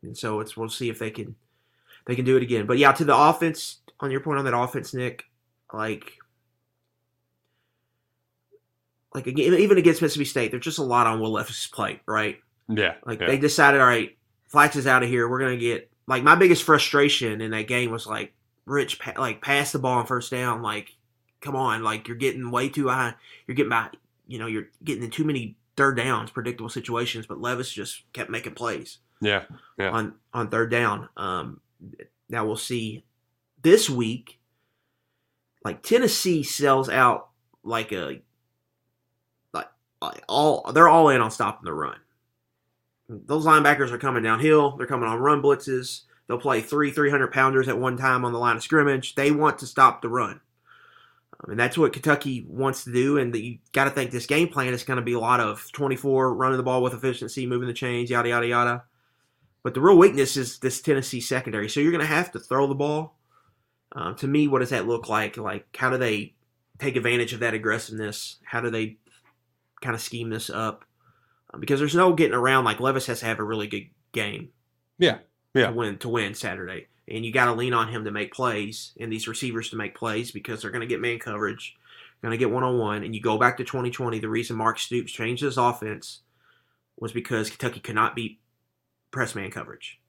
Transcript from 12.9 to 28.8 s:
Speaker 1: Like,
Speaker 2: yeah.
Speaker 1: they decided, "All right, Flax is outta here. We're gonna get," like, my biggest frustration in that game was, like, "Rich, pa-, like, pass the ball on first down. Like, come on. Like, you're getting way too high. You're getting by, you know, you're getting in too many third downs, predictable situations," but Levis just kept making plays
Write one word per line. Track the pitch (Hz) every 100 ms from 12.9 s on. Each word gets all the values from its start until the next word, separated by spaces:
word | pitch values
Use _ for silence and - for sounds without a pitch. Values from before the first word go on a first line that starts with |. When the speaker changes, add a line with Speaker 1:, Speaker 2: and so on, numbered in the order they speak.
| -
Speaker 1:
Like, | - 113
Speaker 2:
yeah. | 90
Speaker 1:
they | 135
decided, | 147 147 143 139
"All | 127
right, | 117 101 _ _ _ _
Flax | 147 147 151
is | 131
outta | 127 123
here. | 123 117
We're | 127
gonna | 131 123
get," | 117 117 - _ -
like, | 127
my | 139
biggest | 170 190 170
frustration | - 147 - 147 143 - 120 107
in | 110
that | 110 110
game | 123 123
was, | 113 110
like, | 110 104 _ _ _
"Rich, | - 143 127 -
pa-, | - -
like, | 127 107
pass | - 139 143
the | 143
ball | 131 123
on | 117
first | 127 120
down. | 127 127 113
Like, | 113 107 104 _ _ _ _ _
come | 143 135
on. | 131 110
Like, | 110 110 110
you're | 117
getting | 135 131 123
way | 120 135
too | 135 135
high. | 127 123 113 _ - -
You're | 127
getting | 139
by, | 117 110 - _ _ _
you | 117
know, | 113
you're | 107 - _
getting | - 117
in | 117
too | -
many | 151 143 110 - _ -
third | 139 123
downs, | 123 117 113
predictable | - 120 120 113
situations," | 127 117 117 120 117 110
but | 90
Levis | 117 123 127
just | - 95 - _
kept | - 113
making | 113 -
plays | - 120 87